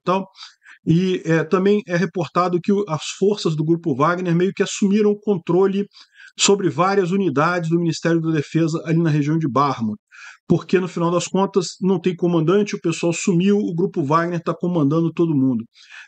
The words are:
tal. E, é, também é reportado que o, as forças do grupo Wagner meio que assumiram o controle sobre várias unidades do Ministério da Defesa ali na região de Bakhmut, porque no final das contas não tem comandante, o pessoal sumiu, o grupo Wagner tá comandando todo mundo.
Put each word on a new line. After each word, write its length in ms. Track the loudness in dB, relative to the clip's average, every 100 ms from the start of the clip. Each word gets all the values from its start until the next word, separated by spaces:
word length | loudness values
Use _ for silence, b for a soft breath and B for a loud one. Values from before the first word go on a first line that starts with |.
tal. 220 | -2 -2 -4 B B B B B
E, 380 | 0 2 2 -2
é, 200 | 0 0
também 380 | 2 0 2 0 0
é 100 | -2
reportado 640 | -2 -4 -4 0 0 0
que 120 | 0
o, 120 | -2 0
as 160 | -6 -8 -2
forças 380 | 0 0 -2
do 100 | -2
grupo 300 | 0 0 -2
Wagner 400 | 0 0 0 0
meio 180 | 0 0
que 100 | -2
assumiram 500 | -4 0 0 2 2
o 80 | 0
controle 680 | -2 -4 0 2 2 0 -6 B B B B -4
sobre 320 | 0 2 0
várias 440 | 0 0 0 0
unidades 580 | 0 0 0 0 0 0
do 80 | 0
Ministério 420 | 0 -2 0 0
da 120 | 0
Defesa 500 | -2 -2 -2 0 -2
ali 160 | -2 0
na 80 | 2
região 300 | 0 0 0
de 100 | 0
Bakhmut, 480 | 0 0 0 -4 -6 _ B B B 0
porque 320 | 0 2 0
no 80 | 0
final 220 | -2 -2
das 180 | -2 -2
contas 480 | -2 0 0 -4 -4
não 180 | 0 0
tem 160 | 0
comandante, 600 | -2 0 0 2 2 0
o 60 | -4
pessoal 320 | -4 -2 -2
sumiu, 440 | -2 0 2 2 2
o 160 | 0
grupo 300 | -2 -4 -2
Wagner 400 | 0 0 0 -4
tá 100 | -6
comandando 600 | -4 -2 0 2 2 0
todo 220 | 0 0
mundo. 300 | 2 2 0 -6 B B B